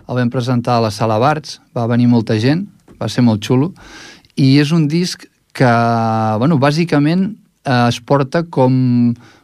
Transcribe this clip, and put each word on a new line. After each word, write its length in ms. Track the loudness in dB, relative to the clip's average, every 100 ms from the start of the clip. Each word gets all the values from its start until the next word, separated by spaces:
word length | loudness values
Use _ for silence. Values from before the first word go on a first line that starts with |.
| -8
el 60 | -4
vam 160 | -2
presentar 480 | -2 -2 -2 0 0
a 20 |
la 80 | -2
Sala 300 | -2 -2 0
Barts, 420 | 0 -2 -6 -20 _ -8
va 80 | -2
venir 220 | 2 2
molta 260 | 2 0 0
gent, 260 | 0 -2 -6 _ _ -12
va 80 | -6
ser 140 | 0
molt 220 | 0 0 0
xulo, 300 | -2 -2 -6 -20 -20 -20 -20 _ 0
i 220 | 2 4
és 140 | 2
un 160 | 0 0
disc 400 | 0 -4 -8 -16 _ _
que, 160 | 0 2 2 2 0 0 0 -2 0
bueno, 200 | 0 2
bàsicament, 800 | 0 0 0 0 0 0 -4 -8 _ _ -4
eh, 200 | 0 0
es 100 | -2
porta 420 | -2 -2 0 -4
com 680 | -4 0 2 2 2 2 2 -2 -10 _